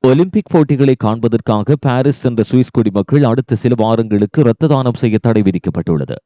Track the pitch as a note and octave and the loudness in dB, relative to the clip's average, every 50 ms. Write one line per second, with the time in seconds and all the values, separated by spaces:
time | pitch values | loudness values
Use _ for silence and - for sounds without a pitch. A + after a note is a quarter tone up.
0 | - C3 C3 D3 F3+ F#3 - G#3+ G3 - - E3+ D3+ C#3 D3 B2+ C#3 C3+ C3 A#2+ | 4 2 2 2 0 0 -2 -4 -4 0 0 0 2 2 0 0 2 0 2 0
1 | - G#2+ A2 A#2 A2+ A#2 A2+ A2 - - A2 G#2 G2+ - D3+ C#3+ - C#3 B2 B2+ | -2 -4 -2 -2 -2 -2 -2 -2 -2 -2 -2 -2 0 0 -2 0 0 -2 -2 0
2 | B2+ C#3+ C#3 - - B2+ A#2+ A2 G#2+ - A#2+ B2+ B2+ - _ B2 A2+ G#2+ F#2+ G2+ | 0 0 -2 0 -4 -2 0 0 -2 0 2 0 0 0 _ 0 0 2 0 -2
3 | F#2+ - C3+ C#3+ C#3+ A#2+ A2+ A2+ B2 - A#2+ G#2+ - B2 B2 A2+ G#2+ A2 A2+ A2+ | -2 0 2 2 2 2 0 -2 -2 -4 -4 -2 0 -2 0 0 0 0 0 0
4 | A2+ A2 G#2+ G2+ G#2 G2+ - D#3 D3 A#2+ A2 _ D#3+ D3+ D3 C3+ C3 B2 A2+ - | 0 -2 0 -2 -2 0 0 0 2 2 0 _ 0 0 0 0 0 -2 -2 -2
5 | - A#2 G#2+ G#2+ - A#2 A2+ A2 G#2 F#2+ F2+ F2 - F#2 D#2+ F2 - - E2+ D2 | -2 -2 -2 0 0 0 0 2 0 0 -2 -2 -4 -4 -6 -4 -4 -2 -2 -4
6 | C2+ C2+ B1+ - _ | -4 -6 -10 -14 _